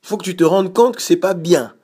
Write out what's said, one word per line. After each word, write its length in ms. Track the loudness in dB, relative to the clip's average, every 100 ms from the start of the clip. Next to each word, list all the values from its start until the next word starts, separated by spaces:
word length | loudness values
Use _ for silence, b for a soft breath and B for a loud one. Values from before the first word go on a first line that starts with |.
Il 60 | -6
faut 80 | -6
que 80 |
tu 120 | -6 0
te 80 |
rendes 280 | 2 2 0
compte 240 | 2 2 0
que 60 |
c'est 140 | -2 0
pas 180 | 0
bien. 400 | -2 0 0 0 _